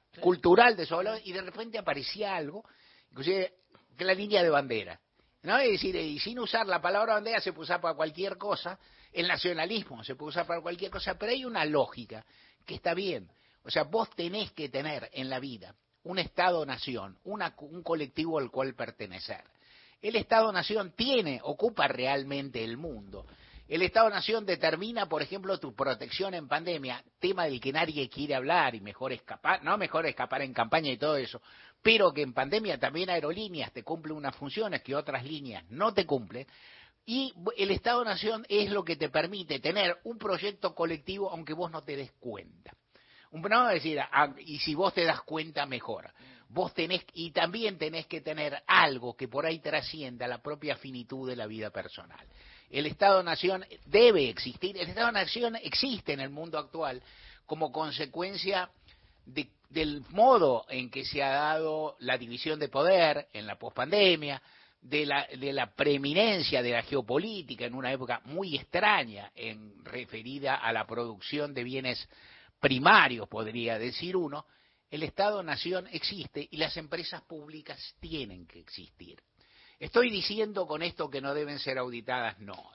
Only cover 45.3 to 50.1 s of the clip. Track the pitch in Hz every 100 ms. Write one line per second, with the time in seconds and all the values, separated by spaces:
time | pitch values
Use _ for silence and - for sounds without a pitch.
45.3 | 156 160 147 143 123 - 101 - - -
46.3 | - - 123 180 - 165 180 - 165 170
47.3 | 170 170 214 220 180 156 165 - 160 156
48.3 | 156 147 143 - 185 160 127 123 - 123
49.3 | 135 160 165 151 151 - 156 131